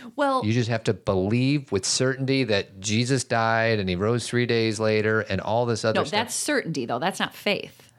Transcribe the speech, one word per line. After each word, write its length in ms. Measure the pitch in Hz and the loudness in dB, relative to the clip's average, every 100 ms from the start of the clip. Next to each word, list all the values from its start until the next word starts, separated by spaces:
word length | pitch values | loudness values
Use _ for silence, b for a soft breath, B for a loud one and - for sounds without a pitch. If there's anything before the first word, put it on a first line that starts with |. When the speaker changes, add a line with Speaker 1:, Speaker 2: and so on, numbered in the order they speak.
| B - | B -2
Speaker 1:
Well 300 | 285 262 107 | 0 2 2
Speaker 2:
You 80 | |
just 160 | 117 113 | 0 0
have 140 | 113 | 0
to 100 | - | 0
believe 800 | 101 - 95 95 120 131 147 131 | -2 0 0 2 2 2 0 0
with 120 | 101 | -2
certainty 600 | - - 131 131 131 135 | 0 0 0 0 0 0
that 360 | 120 101 - 98 | 2 0 -2 -6
Jesus 440 | 101 107 120 135 | -2 0 2 0
died 560 | - 117 113 113 113 107 | 0 0 2 2 2 2
and 100 | 92 | 0
he 60 | 90 | 0
rose 320 | 104 120 - | 0 0 0
three 180 | 120 120 | 0 2
days 340 | 117 113 107 | 2 0 0
later 420 | 110 107 107 110 | 2 2 2 0
and 200 | - 95 | 0 -2
all 240 | - 110 120 | 0 0 0
this 180 | 110 | 0
other 160 | 113 143 | 0 0
Speaker 1:
No, 40 | |
Speaker 2:
stuff. 160 | 156 208 | 0 -2
Speaker 1:
that's 160 | 233 - | -2 -4
certainty, 500 | - 285 - 147 117 | -2 -2 -2 -4 -4
though. 140 | 123 | -2
That's 200 | 170 - | -2 -2
not 140 | 196 | -6
faith. 580 | - - 202 - - - | -4 -2 -2 -4 -16 -20